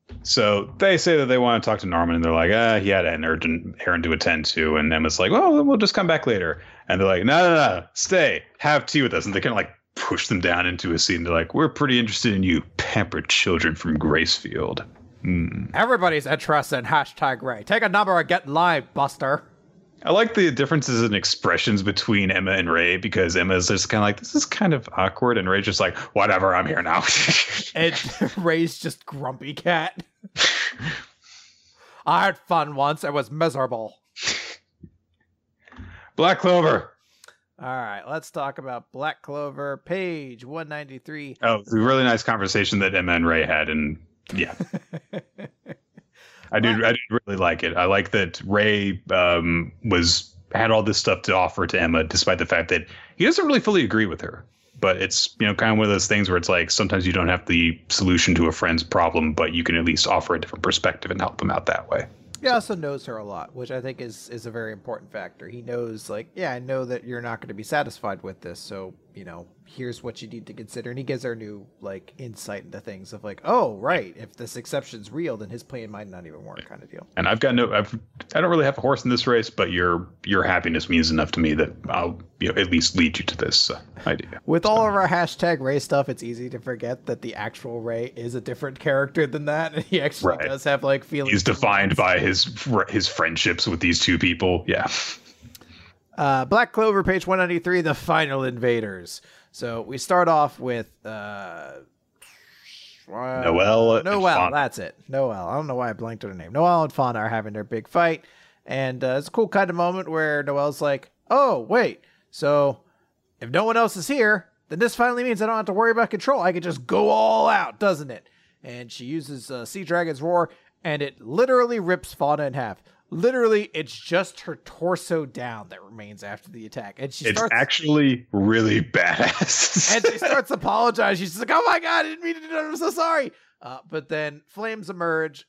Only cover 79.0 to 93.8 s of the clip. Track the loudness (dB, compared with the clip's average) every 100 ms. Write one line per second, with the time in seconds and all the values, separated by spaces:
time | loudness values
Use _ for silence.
79 | 0 0 2 2 2 -2 0 2 2 2
80 | -2 -10 0 2 2 2 0 -2 0 2
81 | 2 2 0 0 2 2 0 -4 -4 -2
82 | -2 -6 -12 -6 -2 0 2 2 2 2
83 | 0 0 -6 -4 0 0 0 -4 -14 -6
84 | -4 -4 -6 -10 -2 0 2 2 2 2
85 | 2 0 -2 -2 -2 0 0 -2 0 0
86 | 0 -4 -10 -10 -10 -10 -8 -6 -6 -6
87 | -8 -8 -8 -8 -10 -10 -10 -8 -6 -6
88 | -6 -8 -10 -8 -8 -8 -8 -4 0 2
89 | 2 0 0 0 -2 -2 -2 -6 -2 -2
90 | -2 -2 -2 0 -2 -2 0 0 2 0
91 | -2 -4 0 2 2 2 4 4 4 4
92 | 4 4 2 2 0 -4 0 0 2 0
93 | 0 0 -2 0 0 0 -2 0